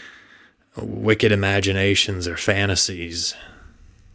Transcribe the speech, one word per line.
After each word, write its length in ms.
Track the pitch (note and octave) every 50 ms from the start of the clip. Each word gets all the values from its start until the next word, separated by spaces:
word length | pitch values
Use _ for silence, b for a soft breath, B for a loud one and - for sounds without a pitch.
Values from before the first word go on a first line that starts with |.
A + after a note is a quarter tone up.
| B B B B B B B B B B B B _ _ _
wicked 560 | - A2 G#2+ G#2+ G#2+ G#2 G#2+ A2 G#2+ - A2 G#2
imaginations 960 | G2+ G2 G2 G2 G2+ G2 G2 F#2+ F#2+ F#2+ G2+ G2+ - - - G2+ F#2 F2 F2
or 80 | E2
fantasies, 1000 | - - - G2+ G2 G2+ G2+ F#2+ F2+ - - F#2+ F2 E2+ E2+ E2+ E2 E2 - B B B B B B B B B B B B B B - - -